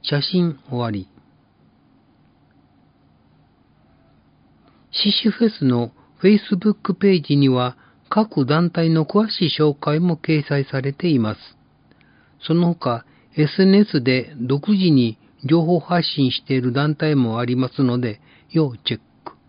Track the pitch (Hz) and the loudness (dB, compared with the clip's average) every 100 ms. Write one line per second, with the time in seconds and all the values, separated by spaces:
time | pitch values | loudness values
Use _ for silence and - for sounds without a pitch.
0 | - 143 139 180 175 143 - 127 117 104 | -4 -4 -2 0 -2 -4 -10 -6 -4 -6
1 | 92 _ _ _ _ _ _ _ _ _ | -10 _ _ _ _ _ _ _ _ _
2 | _ _ _ _ _ _ _ _ _ _ | _ _ _ _ _ _ _ _ _ _
3 | _ _ _ _ _ _ _ _ _ _ | _ _ _ _ _ _ _ _ _ _
4 | _ _ _ _ _ _ _ _ _ - | _ _ _ _ _ _ _ _ _ -4
5 | 208 202 220 - 226 - 139 123 117 _ | -2 0 -2 0 -2 0 0 0 -2 _
6 | _ _ 185 208 - 196 214 202 - 185 | _ _ 2 2 2 -2 -2 -2 -4 -2
7 | 202 185 143 143 139 127 123 - _ _ | 2 0 2 2 4 2 -2 -6 _ _
8 | _ - 220 - 131 151 170 170 165 160 | _ -2 0 0 0 2 0 0 2 2
9 | 151 202 214 - 170 - 156 143 - 151 | 2 0 0 -2 -2 0 0 0 -2 0
10 | 180 160 - 156 143 143 135 139 135 139 | 0 -2 0 -2 0 -4 -2 -4 -6 -4
11 | 180 143 107 110 - _ _ _ _ _ | -2 0 0 -4 -12 _ _ _ _ _
12 | _ _ _ _ - 165 175 170 135 117 | _ _ _ _ -2 0 2 0 -4 -6
13 | - _ _ - 151 - 190 190 208 151 | -8 _ _ -2 -2 2 4 6 4 0
14 | 123 127 123 151 120 139 143 208 185 143 | 0 0 -2 -10 -4 -4 0 0 4 4
15 | 120 110 _ _ 131 165 160 175 - 175 | 2 -2 _ _ 0 0 2 0 0 -2
16 | 160 - 131 - _ 135 123 123 147 151 | -2 -2 -2 -2 _ -2 0 0 -2 -2
17 | 156 147 117 113 120 123 127 - 131 120 | 0 0 0 -2 -4 -2 -4 0 0 0
18 | 123 104 _ _ _ 165 151 113 - 113 | -4 -8 _ _ _ -2 -2 -4 -8 -8
19 | _ _ - - | _ _ -20 -20